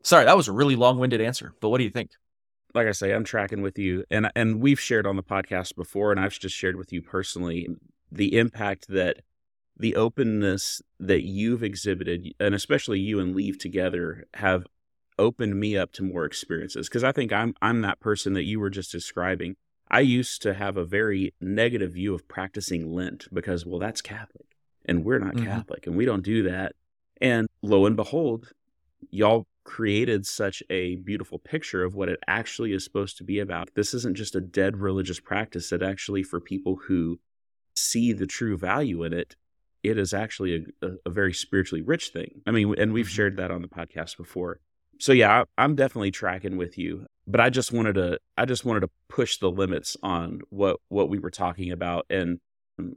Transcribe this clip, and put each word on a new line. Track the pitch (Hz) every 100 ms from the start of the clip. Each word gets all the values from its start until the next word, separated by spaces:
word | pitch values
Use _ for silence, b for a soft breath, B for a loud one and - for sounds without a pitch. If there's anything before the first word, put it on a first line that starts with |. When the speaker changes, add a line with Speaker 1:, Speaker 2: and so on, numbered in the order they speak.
Speaker 1:
Sorry, | - 170
that | 117 185
was | 123
a |
really | 101 143 123
long-winded | 123 127 127 117
answer, | 113 127 - -
but | 107
what | 123
do |
you | 110
think? | 120 104 _ _ _ _ _ _
Speaker 2:
Like | 117 110
I |
say, | 98 98
I'm | 110
tracking | 107 113 98 107
with | 98 98
you. | 95 90 -
And, | 107 110 120
and | 113 110
we've | 139 135
shared | - 113 98
on | 98
the |
podcast | 90 98 - 92 92 -
before, | 87 98 104
and | 95
I've | 98 -
just | 95
shared | - 92 92
with | 90
you | 90
personally, | - 95 95 87 87 85 85 - _ _ _
the | - 101 113
impact | 117 113 104 95 -
that | 95 90 - _ _ _ _ _ -
the | 113 -
openness | 117 139 117 107 101 95 - - - _
that | 92 92
you've | 95 98 110 120
exhibited, | 110 98 101 92 85 87 90 -
and | 101
especially | 101 - 147 - 98
you | 101 101
and | 90
Leave | 95 98 95
together, | 90 92 92 87 85 78 -
have | - 98 92 90 _ _ _ _ -
opened | 110 117 110 98
me | 107 101
up | 87
to | -
more | 95 87
experiences. | 76 - - 82 76 - -
'Cause | 120
I | 131
think | 135 113
I'm, | 101 117 -
I'm | 107 117
that | 101 -
person | 110 104 98
that | 95
you | 85 107
were | 101
just | 98 90
describing. | 87 - - 90 92 87 95 _ _ _
I | 117
used | 135 123 120 -
to | 107
have | 98 101 95
a |
very | 85 101 110 98 95 -
negative | 92 104 120 120 90
view | 87 101
of | 87 -
practicing | - 95 104 - 87 80
Lent | 85 90 - -
because, | 92 98 87
well, | 85 87
that's | 104 -
Catholic, | - 104 104 - - _ _ _
and | - 85
we're | 90 127
not | 95
Speaker 1:
Mm-hmm. | 120 110
Speaker 2:
Catholic, | 110 110 - -
and | 87
we |
don't | 123 101
do | 95 113
that. | 95 92 95 - _ _ _ _
And | 131 117 110 -
lo | 104 101 101
and | 110
behold, | 104 151 151 113 - _ _ _ _ _ -
y'all | 95 107 117 - _
created | - - 113 104 123 104 98
such | - 101 - -
a | 95 90 90
beautiful | 92 101 - 85
picture | - 160 - 95
of | 90
what | 98 92
it | 87 -
actually | 104 113 - 117
is | 95
supposed | - 107 98 -
to |
be | 92 101
about. | 95 85 85
This | - 104
isn't | 123 117 95
just | 107
a | 95
dead | 92 101 95 101
religious | 98 95 92 90
practice. | - 98 110 92 -
It | 87
actually, | 95 98 - 98
for | 95 87
people | - 95 95 95 -
who | 92 82 85 _ _ _ _ _
see | - - 117 117
the | 98 95
true | - 117 90
value | 90 120 139 85
in | 82
it, | 85 - - _ _ _ _
it | 101 107
is | 95
actually | 101 107 - 95 82 - -
a, | 92
a, | 92 -
a |
very | 92 95
spiritually | 87 - 98 92 80
rich | 87 170 -
thing. | - - - -
I |
mean, | 113 104 -
and | 107
we've | 110 98
Speaker 1:
Mm-hmm. |
Speaker 2:
shared | 104 101 95
that | 90
on | 90
the | 87
podcast | 85 82 78 82 -
before. | 85 92 90 - _ _ _ _
So | -
yeah, | 127 104 113 - -
I, |
I'm | 135
definitely | 143 135 113 101
tracking | - 95 92 98 92
with | 87 -
you, | 82 85 - _ -
but | 110
I | 120
just | 127 -
wanted | 117 110
to, | 98 90 80 - -
I |
just | 123 120
wanted | 123 110
to | 92 - _
push | - 117 -
the | 95
limits | 92 92 85 - -
on | 98 85 85 - -
what, | 98 98 - -
what | 101 80
we | 98
were | 90
talking | - 90 87 90
about | 87 87 87 -
and, | 95 87 87 _ _ _ -
um, | 87